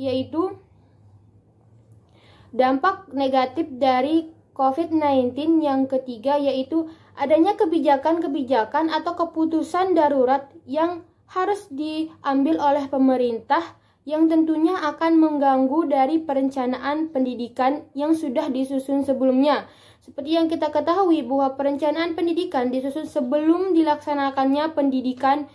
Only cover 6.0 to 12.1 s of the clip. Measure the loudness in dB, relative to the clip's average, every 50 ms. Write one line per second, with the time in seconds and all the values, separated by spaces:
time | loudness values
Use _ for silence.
6 | -4 -6 -10 -6 -2 0 0 0 0 0 -2 -2 -4 -2 -2 -4 -4 -4 -10 -20
7 | -20 _ -8 -4 0 2 4 4 4 4 2 2 2 2 2 2 4 4 2 2
8 | 2 0 0 0 -2 -4 -4 -4 -2 0 0 0 0 0 -2 -2 0 0 -2 -2
9 | -4 -4 -4 -4 -4 -4 -2 -2 -2 0 0 -2 -2 -2 -2 -2 0 2 2 4
10 | 4 4 4 2 2 2 2 0 -2 -6 -20 -20 _ -6 -2 -2 0 -2 -2 -6
11 | -12 _ _ _ _ _ -4 -4 -2 -2 -2 -4 -6 -12 -10 -8 -6 -6 -4 -6
12 | -6 -8